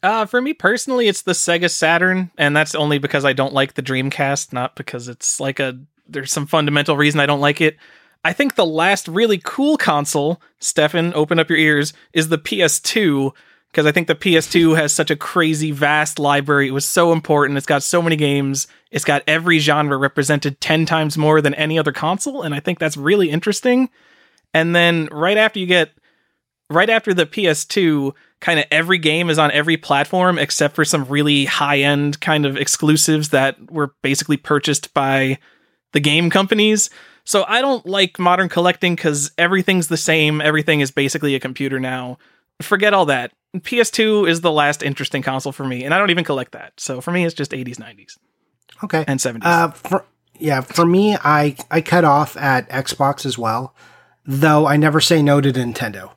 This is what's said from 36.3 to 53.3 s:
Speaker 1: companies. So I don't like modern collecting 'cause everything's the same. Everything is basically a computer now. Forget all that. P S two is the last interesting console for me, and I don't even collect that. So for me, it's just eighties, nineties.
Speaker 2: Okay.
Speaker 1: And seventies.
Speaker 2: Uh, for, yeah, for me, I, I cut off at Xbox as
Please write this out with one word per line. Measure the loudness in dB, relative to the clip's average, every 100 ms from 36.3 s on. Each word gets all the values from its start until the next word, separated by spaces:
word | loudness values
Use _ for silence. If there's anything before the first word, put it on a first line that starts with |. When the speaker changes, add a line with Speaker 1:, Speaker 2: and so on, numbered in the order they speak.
Speaker 1:
companies. | 2 2 2 2 2 -2 -6 -20 _
So | -2 -2 0
I | 0
don't | 0 -2 -4
like | -2 -2 0
modern | 0 2 0
collecting | 0 0 0 -2 0
'cause | -2 -2 -6 -2
everything's | 0 2 2 0 0
the | -4
same. | 0 2 2 0
Everything | 0 0 0 0
is | 0
basically | -2 -4 -2 -2 -4
a |
computer | -6 -6 -6 -4
now. | -6 -8 -10 -14 _ _ _ _
Forget | -4 0 2
all | 2 2
that. | 0 -4 _ _ -14
P | -6 0
S | 0
two | 2 0 2 2
is | 0
the | 0
last | 2 0 0
interesting | -4 -6 -6 -6
console | -4 -4 -6
for | -8 -8
me, | -6
and | -2
I | 0
don't | 2
even | 0
collect | -2 -4 -6
that. | -14 -20 _
So | -10 -8
for | -4
me, | -2 -2
it's | -4
just | -8
eighties, | -8 -10 -12
nineties. | -18 -20 _ -20 _ _ _ _ _ -14
Speaker 2:
Okay. | -6 -4 -2
Speaker 1:
And | -4
seventies. | -4 -4 0
Speaker 2:
Uh, | 2 0
for, | -4 -4 -4 -6 _ _ _
yeah, | -2 -2
for | -2 0 4
me, | 4 4 2
I, | 2 2 2 -2 -4
I | -2
cut | 2 2 4
off | 4 2 -4
at | -2 -2 -2
Xbox | -8 -8 -2 -2 -2
as | -6